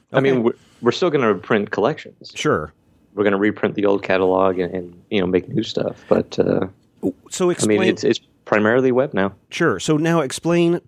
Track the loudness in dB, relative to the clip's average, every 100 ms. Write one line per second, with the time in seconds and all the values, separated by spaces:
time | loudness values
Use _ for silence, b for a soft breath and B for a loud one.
0 | _ 0 2 2 0 -2 _ _ -2 0
1 | 0 2 2 0 0 -2 0 -2 -2 -2
2 | -10 -20 -20 -6 -2 -2 -2 -12 _ _
3 | _ 0 0 2 0 0 -4 0 0 0
4 | 0 0 2 4 2 0 -4 -4 -8 -16
5 | _ -2 0 0 -2 -6 -4 -4 -6 -8
6 | -2 -2 -2 -2 0 0 -2 -10 _ _
7 | -8 -8 -14 -2 -2 0 0 2 2 0
8 | 0 -2 -4 _ -2 2 4 2 2 2
9 | 0 0 -2 -4 _ -2 0 0 0 0
10 | 2 0 -2 -4 -2 2 2 0